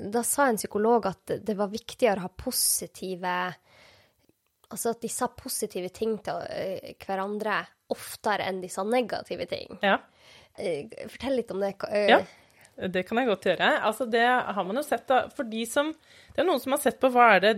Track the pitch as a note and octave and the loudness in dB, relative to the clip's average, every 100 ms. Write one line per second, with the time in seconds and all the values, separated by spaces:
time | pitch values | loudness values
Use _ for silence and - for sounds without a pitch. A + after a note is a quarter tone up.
0 | F#3 A3+ A#3 - C#4 A3 - G#3 A3 A#3+ | -4 -2 0 2 2 2 -2 0 4 4
1 | F#3+ - - - - G3 G3+ A3 - - | 2 -6 -6 -6 -4 -2 -4 -6 -12 0
2 | A#3 F#3+ F3+ - - A#3+ - - E3+ - | 2 2 -4 -10 -6 -2 0 -2 -6 -10
3 | F#3+ F3+ F3+ F3+ F3+ - _ _ - _ | -10 -6 -4 -2 -4 -8 _ _ -20 _
4 | _ _ _ _ _ _ - A3 A#3 A3+ | _ _ _ _ _ _ -16 -6 -4 -4
5 | A3+ - A#3+ - C4 - G#3 F#3 F3+ - | -6 -4 -6 -6 -10 -6 -6 -6 -8 -4
6 | A3 G#3+ - E3 - - F#3 F#3 - - | -4 -4 -6 -8 -6 -6 -6 -8 -12 -12
7 | - F#3+ G3 G#3 G#3+ F#3 F3 _ - - | -6 -4 -4 -4 -2 -2 -4 _ -8 -8
8 | - - A3 G3 E3+ F#3 F3+ - G3+ B3+ | -10 -6 -2 0 -2 -6 -6 -4 0 0
9 | A3 - - - - - - - G3+ G#3+ | 0 -4 -6 -8 -6 -8 -10 -2 2 2
10 | - _ - - - - F#3+ D3 A3 - | -2 _ -20 -20 -20 -8 -4 -4 -6 -12
11 | - - A#3+ C4 A3+ F#3+ G3 F#3+ - G#3 | -14 -8 -4 -2 -2 -4 -4 -4 -4 2
12 | G#3 C4+ - - _ _ - - G3 F#3 | 6 6 4 -12 _ _ -20 -10 -6 -4
13 | F#3 A3+ C4 F#3+ G3+ D#3+ F#3 C#4+ G3+ G#3+ | -2 0 0 2 0 2 2 2 0 -2
14 | B3+ A#3 A#3+ B3+ - G3 F3+ A#3 D4+ - | 0 2 4 4 0 -2 -2 -4 -2 -2
15 | - B3+ - - A#3+ A3 A3+ - D4 D#4 | 2 2 2 -4 -6 -6 -2 0 -2 -4
16 | _ - - - E4+ C#4+ C4+ C#4+ C4 - | _ -20 -8 0 2 2 0 0 0 2
17 | C4 B3 A#3+ F#3+ G3+ | 4 8 8 8 6